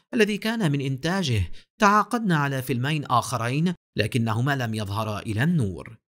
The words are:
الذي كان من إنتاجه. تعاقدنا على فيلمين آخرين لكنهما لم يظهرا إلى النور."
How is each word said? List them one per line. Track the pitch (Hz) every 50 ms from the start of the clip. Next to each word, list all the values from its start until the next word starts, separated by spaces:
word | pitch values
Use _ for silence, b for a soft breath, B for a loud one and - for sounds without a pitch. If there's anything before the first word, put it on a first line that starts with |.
| B _ -
الذي | 240 208 202 214
كان | 202 - 220 233 226 202 147
من | 139 143
إنتاجه. | 135 139 135 127 139 160 185 196 180 135 117 104 90 - B B B B _ -
تعاقدنا | 220 196 208 214 202 202 - 233 226 185 165
على | 151 143 139 135 131
فيلمين | 127 - 139 120 123 143 160 151 135
آخرين | - 127 120 113 - 131 120 117 120 131 151 165 185 170 - _ _ _
لكنهما | - 104 110 - 120 113 113 107 113 123 143 139
لم | 135 123 113 110
يظهرا | 110 107 101 101 107 110 107 104 95
إلى | - 117 101 107 135
النور." | 170 180 156 113 95 87 67 - - 113 - _ _ _